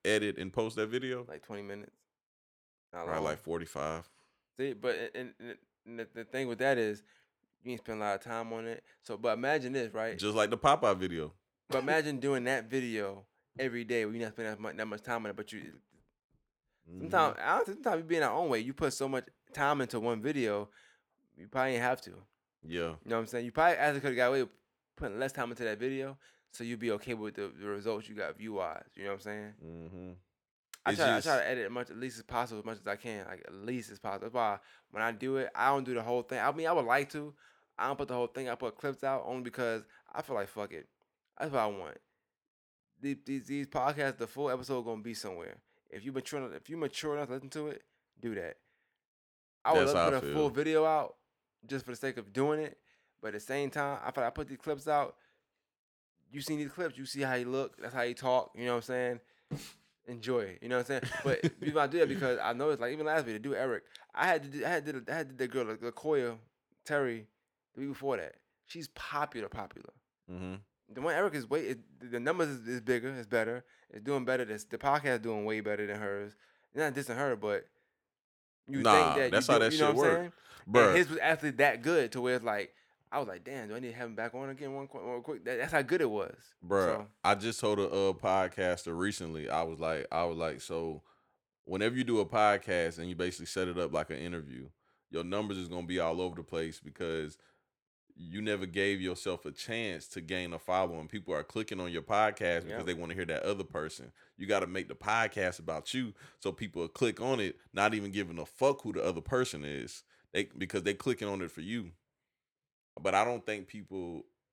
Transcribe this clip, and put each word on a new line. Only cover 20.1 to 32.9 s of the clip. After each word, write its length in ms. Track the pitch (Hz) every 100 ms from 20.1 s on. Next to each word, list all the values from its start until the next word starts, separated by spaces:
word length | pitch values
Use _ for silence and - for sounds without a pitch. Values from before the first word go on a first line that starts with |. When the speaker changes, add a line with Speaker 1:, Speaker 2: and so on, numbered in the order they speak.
| 113
Speaker 2:
video, 460 | 120 147 113 101 104 _ - _ _ _ _ -
you 100 | 95
probably 260 | 127 131 123
ain't 60 |
have 200 | 123 127
to. 100 | - 92 98 _ _ _ 80
Speaker 1:
Yeah. 140 | 85
Speaker 2:
You 160 | 85 82 -
know 100 | 113
what 40 |
I'm 60 | 110
saying? 180 | 120 120
You 60 |
probably 240 | 120 170 170
actually 240 | 147 139
coulda 140 | 139 123
got 100 | 123
away 140 | 135
with 80 | 120 - _ _ _ -
putting 200 | 131 101
less 140 | 135
time 180 | 139 120
into 140 | 120
that 160 | 117 104
video, 380 | 127 135 135 139 _ _ _
so 120 | - 117
you'd 140 | 120
be 120 | 113
okay 220 | 104 127
with 220 | 117 107 -
the, 160 | 101 65
the 100 | 101
results 420 | 101 104 107 107
you 60 | 107
got 220 | 85 76
view-wise. 460 | 110 104 87 78 - -
You 80 |
know 60 | 98
what 40 | 98
I'm 60 |
saying? 320 | 101 104 104 107 80
Speaker 1:
Mm-hmm. 440 | 85 82 90 90 90 _ _ _ _ _ - -
Speaker 2:
I 40 |
Speaker 1:
It's 100 | 196
Speaker 2:
try, 80 | 147 117
Speaker 1:
just 120 | 151
Speaker 2:
I 40 | 135
try 20 |
to 60 | 85
edit 160 | 127 101
as 40 |
much, 180 | 123 123
at 80 | 95
least 200 | 127 113
as 60 |
possible, 360 | 110 120 117 110
as 60 | 107
much 120 | 110
as 60 |
I 100 | 95